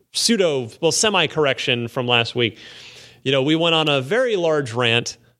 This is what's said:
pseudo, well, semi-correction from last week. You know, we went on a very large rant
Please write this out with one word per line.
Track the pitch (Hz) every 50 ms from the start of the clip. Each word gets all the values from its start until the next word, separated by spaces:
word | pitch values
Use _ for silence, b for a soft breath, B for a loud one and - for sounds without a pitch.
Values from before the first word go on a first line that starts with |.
| _ _ -
pseudo, | - - - 233 190 185 165 143 131 123 113 - -
well, | 170 160 151
semi-correction | - - 214 202 180 160 - - 156 151 135 127 - - 139 123 120 117 117
from | - 135 123
last | 120 120 117 117 - -
week. | 127 120 110 B B B B B B B B B B B B B B _
You | 131 139
know, | 135 131
we | 151 160
went | 160 170 170 165
on | 160 156 151
a | 143 135 127
very | 135 202 247 262 240 214
large | 185 170 160 156 147 135 113 113
rant | 123 123 117 117 120 120 - - - b b b